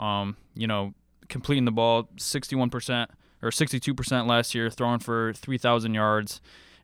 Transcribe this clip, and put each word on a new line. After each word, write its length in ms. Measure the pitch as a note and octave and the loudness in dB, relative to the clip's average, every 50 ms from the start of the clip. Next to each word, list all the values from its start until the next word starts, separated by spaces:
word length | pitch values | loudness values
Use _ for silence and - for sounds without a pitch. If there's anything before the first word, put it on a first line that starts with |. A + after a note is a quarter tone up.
Um, 360 | G#2+ G#2 G2+ G2+ G2+ G2 G#2 - - _ - | -4 -2 -2 -2 -2 -4 -6 -10 -14 _ -8
you 100 | - A2+ | -4 -2
know, 260 | A2 G#2+ G2+ G2 G2+ - - _ _ _ _ - - | -2 0 0 -2 -4 -6 -12 _ _ _ _ -14 -10
completing 380 | - C3 - - D3 C#3 B2 | -10 -6 -2 0 2 2 2
the 60 | A#2+ A2 | 2 2
ball 360 | A2+ A2+ A#2 A#2 A#2 A2 - - | 4 4 4 4 4 2 -2 -8
sixty-one 540 | - - - - C#3+ - - C#3 C3 B2+ A#2+ | -10 -6 -4 -4 -4 -4 -2 0 0 0 0
percent 420 | - B2 - - B2+ A#2+ A#2 - - _ _ _ _ _ - | 0 -4 -4 -4 -2 -2 -4 -4 -8 _ _ _ _ _ -4
or 100 | A2+ - | -2 0
sixty-two 420 | - D#3 C#3 - B2+ - - C3+ | 2 0 0 0 -2 -2 -2 -2
percent 320 | B2+ B2+ - C3 B2 A#2 | -2 -2 0 0 0 2
last 300 | A#2 A#2 A#2 A#2 - - | 2 2 2 2 0 0
year, 140 | A#2+ A2+ A2+ | -2 -2 -2
throwing 280 | - - B2 A#2+ A#2+ A#2 | -2 0 0 0 0 0
for 340 | - - A#2 A2+ A2+ A2+ G#2+ | -2 -2 -2 0 0 -2 -4
three 240 | - - - C3+ B2 | -6 -6 -6 -4 0
thousand 360 | - A#2+ A#2+ A#2 A2+ A2+ A2 | 2 4 4 4 2 0 0
yards, 460 | G#2+ G#2+ G#2+ G#2+ G#2+ G#2+ G#2 - - - - - - - - - - | 2 2 4 4 2 0 -2 -8 -14 -16 -20 -20 -20 -20 -20 -20 -12